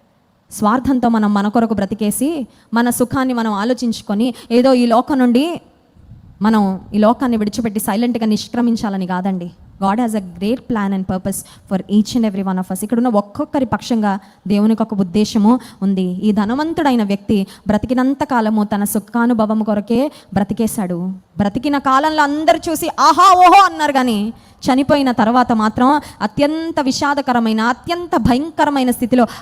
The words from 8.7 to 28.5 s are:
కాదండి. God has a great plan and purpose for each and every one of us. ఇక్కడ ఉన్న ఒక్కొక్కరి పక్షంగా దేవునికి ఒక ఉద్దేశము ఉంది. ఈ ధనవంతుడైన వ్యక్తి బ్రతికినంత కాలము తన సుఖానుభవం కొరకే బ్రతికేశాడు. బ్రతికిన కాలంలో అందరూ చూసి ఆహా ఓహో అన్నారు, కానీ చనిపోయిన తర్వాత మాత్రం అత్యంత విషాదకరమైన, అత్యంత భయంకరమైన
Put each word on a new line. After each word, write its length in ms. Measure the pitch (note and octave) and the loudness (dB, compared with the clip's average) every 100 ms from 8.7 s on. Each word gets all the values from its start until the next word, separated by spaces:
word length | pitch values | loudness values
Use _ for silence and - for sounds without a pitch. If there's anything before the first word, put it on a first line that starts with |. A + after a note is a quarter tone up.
| A3+ A3 G3 F3+ | -2 -2 -4 -4
కాదండి. 440 | F#3 F#3+ F#3 F3 - - - | -4 -4 -4 -8 -14 -20 -6
God 160 | G3 G#3+ | -2 0
has 160 | A#3+ G#3+ | -2 -4
a 40 | |
great 360 | F#3 E3+ G3+ C4 | -6 -6 -4 -4
plan 360 | - A#3 G3 | -4 -4 -2
and 100 | G3 F#3 | -2 -4
purpose 220 | F#3 G3 F#3+ - - - | -4 -4 -8 -10 -18 -6
for 120 | F#3+ - G#3 | -6 0 0
each 180 | G#3 B3 | 2 0
and 80 | A3 | -2
every 160 | F#3+ F#3+ | -2 -4
one 100 | F#3 | -4
of 140 | F#3 | -4
us. 60 | F#3 | -6
ఇక్కడ 140 | G#3+ A#3 | -4 0
ఉన్న 120 | B3+ | 2
ఒక్కొక్కరి 560 | G#3 G3+ - D4+ D4 | 0 -2 -6 -6 -2
పక్షంగా 540 | B3+ G3+ - A#3 G#3 G3 - _ F#3 | -2 -4 -2 -2 0 -2 -6 _ -2
దేవునికి 340 | G3+ G#3+ A3 | 2 2 2
ఒక 120 | A3 | 0
ఉద్దేశము 680 | G3+ F#3+ F3 G#3 A#3 G#3 B3 - - | -2 -2 0 0 2 4 2 -2 -6
ఉంది. 200 | G3 F#3+ | -2 -2
ఈ 300 | F#3 F3+ G#3+ | -2 -2 0
ధనవంతుడైన 680 | G3+ G#3 B3+ D#4 E4+ D4 A#3+ | 0 0 -2 -2 -2 0 0
వ్యక్తి 440 | G#3 G3 - G#3+ F#3+ - - | 0 -4 -2 -2 -2 -6 -2
బ్రతికినంత 580 | G#3 A3 B3+ C4 C#4 | -2 0 -2 0 -2
కాలము 400 | D4 B3 A3 G#3+ | -2 -2 0 0
తన 200 | G#3 G#3 | -2 -2
సుఖానుభవం 800 | G3+ G#3+ G3+ A#3 A#3 A#3 G#3+ A3 | -2 -4 -4 -2 0 0 0 -2
కొరకే 480 | G#3+ G#3 G#3 A#3 C#4+ - - | -2 -2 -2 -2 -2 -6 -6
బ్రతికేశాడు. 800 | - G3+ G#3+ A3+ - F3+ F3 F#3 F#3+ - E3 | -4 -2 -2 -4 -4 -4 -4 -6 -8 -10 -4
బ్రతికిన 400 | G3+ A3 C#4+ C#4+ | -2 -2 -2 -2
కాలంలో 440 | C#4 C4 D#4 D#4 | 2 2 2 0
అందరూ 360 | C#4+ D4 D#4+ E4 E4 | 0 0 0 0 0
చూసి 180 | D#4 D#4+ - | -4 -4 2
ఆహా 340 | C#4 D4+ F#4+ | 2 6 6
ఓహో 280 | F4+ F4+ G4 | 8 8 8
అన్నారు, 280 | F#4+ D#4+ D4+ | 6 2 0
కానీ 400 | C4+ B3+ G#3+ G#3 - - _ - | 0 0 0 -2 -8 -18 _ 0
చనిపోయిన 440 | C4 C#4 D4 C4+ | 2 2 2 2
తర్వాత 420 | A#3+ A3+ B3 B3 | 2 2 2 2
మాత్రం 480 | A3+ A3 A3 B3+ D4 - - | 2 0 2 2 2 -2 -6
అత్యంత 580 | G#3 - C#4+ D#4+ E4 D#4+ | -6 0 -2 0 -4 -4
విషాదకరమైన, 800 | C4+ B3+ C#4+ C#4+ C4+ A#3+ A3+ A3 | -2 -2 -2 -2 -2 0 0 0
అత్యంత 560 | A3+ B3 - E4+ F4 E4 | -2 -2 -4 -6 -2 0
భయంకరమైన 760 | A3+ B3 D#4+ | 2 0 -2